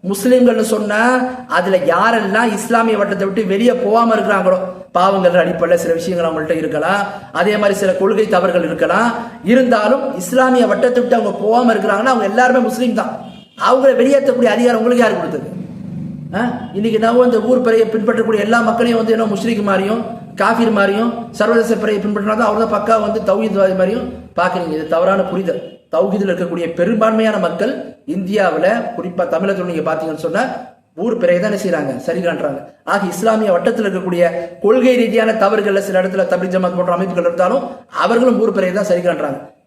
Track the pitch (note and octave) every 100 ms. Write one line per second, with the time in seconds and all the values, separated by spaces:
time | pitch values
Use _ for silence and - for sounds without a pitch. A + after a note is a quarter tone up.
0 | F3+ G3 B3 B3+ B3 A3 A3 G#3+ G#3 G#3
1 | A#3+ B3+ B3+ - - E3 F#3+ F#3 F3+ E3+
2 | A3 A#3 G3 G#3+ A#3+ G3 - A#3 A3+ G#3
3 | G3+ G3 G3 F#3+ F#3+ G3 A#3+ A#3 G3+ A3+
4 | A#3 G#3+ A3 G3 F3+ F#3 - - - F3
5 | F#3+ G3 F3+ F3+ F3 - E3 F3 F3 E3
6 | E3 F3 E3 D#3 D#3 D#3+ D3+ D3 D#3+ G3+
7 | G3+ - - D#3+ F#3+ G#3 G3+ G3 F#3+ F3+
8 | G3 G3+ G#3 F3+ F3+ F3 D#3+ D#3 D#3+ F#3+
9 | A#3 A#3 - - F3 B3 B3 A3 G#3+ C4+
10 | C4 - - B3+ C4 B3 G#3+ - B3 B3
11 | G#3 A#3 G#3 - G#3 A#3 A#3+ G#3 G#3 G3+
12 | B3+ A#3+ G3 A3+ B3+ B3 A3 - B3 G#3+
13 | - - - - - - G#3 C4 C4+ A#3
14 | C4 C#4 C#4 A#3+ A#3 G#3+ B3 A3 A#3 A#3+
15 | A3 F3+ E3 D3+ - - - - - -
16 | - - - F#3+ A#3+ - - G3 A3 A3
17 | A3+ A#3+ B3 A3+ A3 B3+ A#3 A3+ A3 A3
18 | G#3 A3+ A3 G#3+ G#3 A#3 A3 - B3 A3+
19 | A3 A3+ A3 F#3+ A#3 G#3 G3+ F#3+ G3 A#3
20 | - - - - G3+ A#3 A3+ G#3 G3 G#3
21 | A#3 A#3 - - G#3+ A#3 A3+ G#3+ G#3+ G#3
22 | G3+ G#3 G3+ G#3+ A3 G#3+ A3 G#3 G#3+ A3+
23 | G3+ G#3+ - G3+ A3 F#3+ F#3+ F#3 F#3 A#3
24 | - - - - F3+ F3+ E3+ D#3 D#3 E3
25 | F#3 F#3+ F3+ F3+ F3+ C#3+ - - _ D#3+
26 | G3 F#3+ G3 F3+ E3+ E3+ E3 - F3+ A3
27 | A3 A3 A3 G#3 E3+ F3+ G#3+ D4 - -
28 | - F3+ F#3 G3+ F#3 D#3 F3+ A#3 - -
29 | F3 F3 F3 E3 G3 F#3 F3 D#3+ D3+ D#3+
30 | D#3+ D3+ E3 F#3 B3+ - - _ _ D#3
31 | A3+ - F3 F3 G#3+ G3+ F#3+ D#3+ C#3 A#2+
32 | - E3+ F3 D#3 D3 C#3 - _ - G3
33 | F#3+ F3 A3 A3 G#3+ E3+ A#3+ A3 G3+ F#3
34 | F#3 F3 E3+ F3 E3+ - G3+ B3+ B3 B3
35 | A3+ A3 A3 A3 G3+ G#3+ G3+ G3 G3 F#3
36 | F#3 G3 F3+ F3+ F#3 F#3 F3+ F3 F3 F3
37 | F#3 F3 E3+ F3+ F#3 C4 - - - -
38 | F3 A#3 B3+ G#3 A3+ G3 F3+ F#3+ F#3 F3
39 | F3 D#3 D3 C3 - _